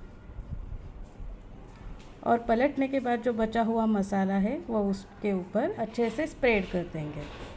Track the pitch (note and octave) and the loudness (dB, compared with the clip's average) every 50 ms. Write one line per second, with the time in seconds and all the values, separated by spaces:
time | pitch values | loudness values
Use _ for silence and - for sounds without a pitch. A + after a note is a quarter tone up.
0 | - - - - - - - - - - - - - - - - - - - - | -14 -14 -16 -16 -16 -14 -12 -12 -10 -8 -8 -8 -6 -8 -8 -8 -10 -10 -12 -12
1 | - - - - - - - - - - - - - - - - - - - - | -14 -14 -12 -12 -10 -10 -10 -12 -14 -16 -16 -16 -16 -16 -16 -14 -14 -12 -12 -12
2 | - - - - - A#3 A#3+ A#3 A#3 - A3+ A3+ C4 D4 C#4 C4+ C4+ C4 C#4 C4+ | -14 -16 -14 -4 2 4 4 4 4 4 4 6 4 4 4 2 0 2 2 2
3 | A#3 B3 A#3+ A#3 A3+ B3+ A3+ A3 A3 A3 A3 A#3 A3 A3 A3+ A3+ A3+ A3 G#3+ G3+ | 2 2 2 2 2 2 2 2 2 2 4 2 4 4 4 4 4 4 4 4
4 | F#3+ G3 G3+ G3 F#3+ F#3+ G3 G3 G3 A3+ C#4 E4+ F4 - A3+ G#3+ G3+ G3 G3 G3 | 2 2 2 2 2 4 4 4 4 2 0 -2 -2 0 0 2 2 2 2 0
5 | - - - - - G3+ G3 F3+ F3+ - - G#3+ C#4 F#4+ G#4+ - A3+ A3 - A#3+ | -4 -10 -8 -4 0 0 0 0 0 0 0 2 2 2 0 -2 -4 -2 0 0
6 | A#3 A3+ A3+ D4 D#4+ - - - - A#3+ A3+ G3+ F#3 - - F3 E3+ - - D#3 | 0 2 0 0 -2 -4 -2 2 4 4 4 4 2 0 -2 -2 -2 -2 -4 -6
7 | D3+ D3+ D3 D3 D3 - - - - - - | -6 -6 -6 -8 -8 -10 -10 -10 -12 -12 -12